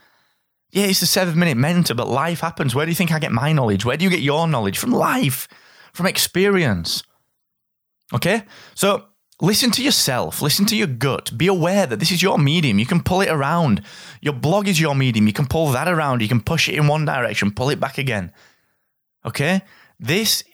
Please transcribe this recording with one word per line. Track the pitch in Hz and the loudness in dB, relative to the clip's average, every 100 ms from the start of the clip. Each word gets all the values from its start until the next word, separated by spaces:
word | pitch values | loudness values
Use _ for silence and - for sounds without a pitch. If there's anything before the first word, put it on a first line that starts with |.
| _ _ _ _ _ _ _ | _ _ _ _ _ _ _
Yeah, | 190 202 | -2 0
it's | 190 | 0
the | 175 | 0
seven-minute | 202 180 160 175 117 | 0 0 2 2 2
mentor, | 143 175 165 | 2 2 0
but | 120 113 | 0 -2
life | 123 165 170 | -2 -2 -4
happens. | 165 - 147 127 | -6 -4 -2 -2
Where | 160 | -2
do | |
you | 170 | 0
think | 175 | 0
I | 156 | -2
get | 143 | -2
my | 117 143 | 0 2
knowledge? | 156 117 98 113 | 2 2 0 0
Where | 151 | 0
do | |
you | 185 | 0
get | 170 | 0
your | 135 147 165 | 0 0 0
knowledge? | 139 98 92 | 0 -2 -2
From | - | -2
life, | - - 254 147 127 - - - - - | 0 0 0 0 -2 -8 -18 -20 -20 -16
from | - 180 | -4 -2
experience. | - - 180 202 190 147 92 80 - - _ _ _ _ _ _ _ _ _ - | 0 -2 0 2 2 2 0 -4 -8 -10 _ _ _ _ _ _ _ _ _ -8
Okay? | 120 170 220 - - - | -4 0 -2 -4 -18 -18
So | - 196 190 - _ _ - | -4 -2 -2 -6 _ _ -4
listen | 170 214 247 | 0 2 0
to | 202 | 0
yourself. | 262 - - 123 82 - | 0 0 0 -2 -4 -2
Listen | 147 165 202 | -2 0 0
to | 220 | 0
your | 196 | -2
gut. | 117 139 113 - 113 | -2 -2 -2 -4 0
Be | 175 | 2
aware | 190 165 202 170 | 2 2 2 0
that | 107 | 0
this | 165 | -2
is | 180 | 0
your | 185 214 | 2 2
medium. | 139 170 147 101 | 2 2 2 2
You | 113 | 2
can | 175 | 0
pull | - 185 | 2 0
it | 190 | 2
around. | 156 139 170 151 101 - - - - | 0 0 0 2 0 -4 -18 -20 -8
Your | 147 | -6
blog | 131 139 202 202 | -2 0 2 2
is | 160 | 2
your | 156 139 | 2 2
medium. | 131 110 107 | 2 2 2
You | |
can | 107 139 | 2 -2
pull | 160 156 | 0 0
that | 123 165 | 0 0
around. | 165 147 123 | 0 0 0
You | 107 | 0
can | 123 | 0
push | - 165 - | 0 0 0
it | - | 2
in | 147 | 2
one | 156 | 2
direction, | 151 139 113 - - | 0 -2 -2 0 -2
pull | 202 127 | 0 -2
it | 131 | 0
back | 113 - | -4 -4
again. | 135 107 87 - - _ _ _ _ _ _ _ - | -4 -2 -4 -12 -20 _ _ _ _ _ _ _ -10
Okay? | - 143 190 - - _ - | -4 0 -2 -4 -18 _ -10
This | 113 180 220 - - | -2 0 0 -2 -4